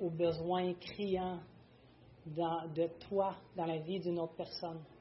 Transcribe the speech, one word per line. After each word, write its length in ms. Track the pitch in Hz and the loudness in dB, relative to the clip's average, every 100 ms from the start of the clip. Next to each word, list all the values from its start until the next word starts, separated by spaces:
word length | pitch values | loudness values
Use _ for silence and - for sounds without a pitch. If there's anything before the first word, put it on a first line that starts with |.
aux 80 | 175 | 0
besoins 640 | 165 170 160 170 180 180 | 4 4 4 2 2 2
criants 680 | 175 - - 202 185 185 175 - - - - - - - - | 0 -6 -4 0 2 0 -4 -8 -18 -20 -20 -20 -20 -20 -16
dans, 480 | 160 151 165 165 165 | -6 0 0 0 0
de 140 | 156 165 - - | 0 0 0 0
toi 260 | 196 196 180 - | 2 2 0 -8
dans 120 | 180 165 | -4 0
la 120 | 160 | 0
vie 220 | 156 190 | 0 -2
d'une 180 | 170 170 | 0 0
autre 180 | 165 - | 0 -4
personne 460 | 165 - 170 165 151 - | -6 -6 -6 -6 -12 -18